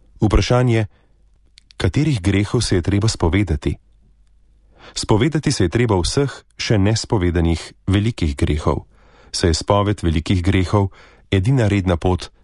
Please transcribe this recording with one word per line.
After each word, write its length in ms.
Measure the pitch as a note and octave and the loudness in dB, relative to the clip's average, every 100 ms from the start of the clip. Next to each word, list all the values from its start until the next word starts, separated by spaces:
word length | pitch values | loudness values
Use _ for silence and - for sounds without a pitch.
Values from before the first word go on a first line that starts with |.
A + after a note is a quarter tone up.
| _ - | _ -2
Vprašanje, 680 | G#2+ G2+ F#2+ B2 B2+ A2+ G#2+ _ _ _ _ _ _ _ _ - | 2 2 2 2 2 0 -2 _ _ _ _ _ _ _ _ -4
katerih 440 | F2+ - D3+ B2 | -2 0 0 0
grehov 400 | F#2 F#2+ G#2 B2 | 0 0 0 -2
se 160 | - F#2+ | 0 -2
je 60 | |
treba 260 | E2+ G2 A2 | 0 0 0
spovedati? 720 | - E2+ F#2+ G#2 D2+ - - _ _ _ _ _ _ _ _ _ _ - | 0 0 2 0 -2 -4 -6 _ _ _ _ _ _ _ _ _ _ -16
Spovedati 580 | - - G#2+ D#3 D3+ D3+ | -6 0 2 2 0 -2
se 120 | - | 0
je 40 | F2 | 0
treba 280 | A2+ A#2+ F#2+ | 0 0 0
vseh 300 | E2+ - C#3 - - - | 0 -2 -4 -6 -18 -8
še 220 | - A2 | -2 0
nespovedanih 920 | G2 A2+ - A2 F2 F2 E2 E2 - - - | 2 0 -2 -2 0 0 0 -2 -6 -10 -2
velikih 500 | G2 A2 - D#2+ C#2 | 0 0 -2 -4 -2
grehov, 500 | - D2+ - - - _ _ _ - | -2 -2 -2 -4 -8 _ _ _ -14
saj 180 | - F#2 | -2 0
je 80 | D#2+ | 0
spoved 400 | - G2+ G2+ G#2 | 0 0 0 -2
velikih 400 | E2+ D#2+ - F#2+ | -2 -2 0 0
grehov 480 | F2+ F#2 F2+ G#2+ F#2+ - - _ - | 2 0 2 0 0 -6 -20 _ -4
edina 380 | G2 G2 C3+ G#2+ | 0 2 2 2
redna 280 | G2+ F2+ E2+ | 2 0 0
pot, 340 | F2+ F2+ - _ | 0 -2 -6 _